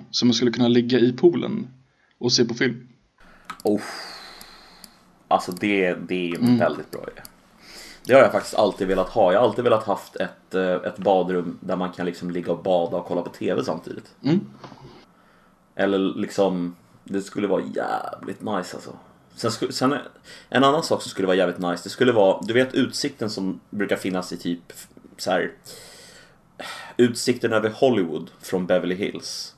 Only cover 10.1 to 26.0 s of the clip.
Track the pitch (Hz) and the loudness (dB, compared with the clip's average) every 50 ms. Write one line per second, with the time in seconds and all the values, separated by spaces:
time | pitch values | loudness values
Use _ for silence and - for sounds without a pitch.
10.1 | - - 92 - - - _ _ - 92 95 90 90 - - 90 - - 92 101 | -8 -6 -6 -6 -6 -14 _ _ -2 0 0 2 0 0 -2 -6 -8 -2 2 4
11.1 | 95 92 87 90 92 90 85 87 - - - 92 90 90 92 87 - - 90 90 | 4 4 4 2 0 -2 -2 -4 -8 -8 -6 -6 -4 -4 -4 -6 -6 -6 -6 -6
12.1 | 87 - 90 87 87 90 85 - 85 80 - 95 92 87 85 82 92 90 87 - | -6 -6 -8 -6 -6 -4 -2 -2 -4 -2 0 2 2 2 2 0 -2 -6 -4 -4
13.1 | 87 87 87 - - - 107 98 90 87 - 98 80 85 - - - - - - | -4 -4 -4 -6 -8 -6 -4 -2 -2 -2 -2 -4 -6 -6 -8 -12 -14 -14 -16 -18
14.1 | _ _ - 135 165 202 - - - - - - - - - - - - - _ | _ _ -2 0 0 0 0 -4 -12 -20 -20 -20 -20 -20 -20 -20 -20 -20 -20 _
15.1 | _ _ _ _ _ _ _ _ _ _ _ _ _ 98 98 98 98 98 98 92 | _ _ _ _ _ _ _ _ _ _ _ _ _ -2 0 0 2 0 0 -2
16.1 | - - 101 - - - 98 92 92 90 87 87 90 - _ _ _ _ _ - | -2 -4 -6 -4 0 0 2 2 2 -2 -4 -6 -8 -12 _ _ _ _ _ -8
17.1 | 98 98 95 - - 104 104 98 92 87 - - - - - - - - - - | -6 -6 -6 -6 -6 -4 -2 0 0 -2 -2 -4 -6 -6 -4 -4 -4 -6 -6 -8
18.1 | - - - - 95 - - 110 104 92 90 - - - - - - - - - | -12 -12 -12 -12 -12 -10 -6 -4 -4 -4 -6 -8 -12 -14 -14 -16 -18 -18 -20 -20
19.1 | - _ _ _ - - - 113 - - 135 - - - - 135 143 - - - | -20 _ _ _ -12 -4 -4 -4 -2 -2 -4 -6 -2 0 0 0 0 -2 -6 -10
20.1 | - - _ - - - - _ - 127 135 139 147 165 160 - 107 - - 123 | -18 -20 _ -20 -20 -20 -10 _ 2 4 4 6 4 2 2 0 -2 -2 -2 -6
21.1 | - 98 95 92 92 95 90 87 87 - 90 87 85 - - - - - 123 123 | -4 -2 0 2 4 4 2 2 0 -2 -2 -2 -4 -4 -6 -12 -2 2 2 4
22.1 | 117 110 98 95 - - - 104 113 127 131 131 - 139 123 113 - - - 139 | 6 6 6 6 6 4 0 0 2 2 2 2 2 0 0 0 -2 -4 -6 -6
23.1 | - - 117 104 - 98 95 95 90 - - _ - 101 98 92 98 95 - 98 | -6 -6 -6 -6 -4 -4 -4 -4 -6 -8 -10 _ -6 -4 -2 -2 -2 -2 -2 -2
24.1 | 92 90 87 - 90 87 - 85 87 85 - - - - - - _ - - - | -4 -4 -4 -6 -10 -8 -6 -6 -6 -6 -8 -16 -20 -20 -20 -20 _ -20 -20 -20
25.1 | - - - - 92 90 85 - - - _ - - - - - - - | -16 -8 -2 0 0 0 0 -2 -6 -12 _ -20 -20 -20 -20 -20 -20 -20